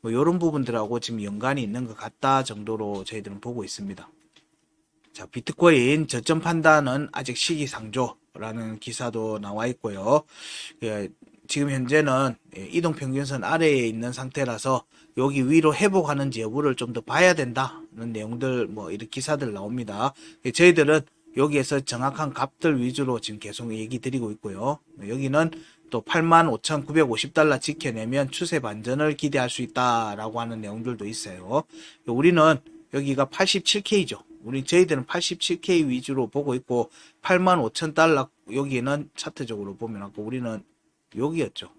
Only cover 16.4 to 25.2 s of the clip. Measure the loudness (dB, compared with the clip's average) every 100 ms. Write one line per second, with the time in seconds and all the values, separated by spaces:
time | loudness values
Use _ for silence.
16.4 | -4 0 0 0 -4 -6 -2 6 6 6
17.4 | 0 -2 -4 -6 -20 -12 -8 -8 -6 -4
18.4 | -2 -2 -2 -6 -10 -10 -10 -8 -4 -2
19.4 | -2 -6 -8 -8 -6 -4 -4 -4 -20 -8
20.4 | -6 8 8 8 6 4 0 _ -10 0
21.4 | 2 2 0 -2 -2 -4 -4 -2 -6 -4
22.4 | -6 _ 0 2 0 -2 -2 -2 -6 -10
23.4 | -12 -12 -10 -8 -8 -6 -4 -4 -6 -8
24.4 | -10 -6 -4 -4 _ -16 -10 -6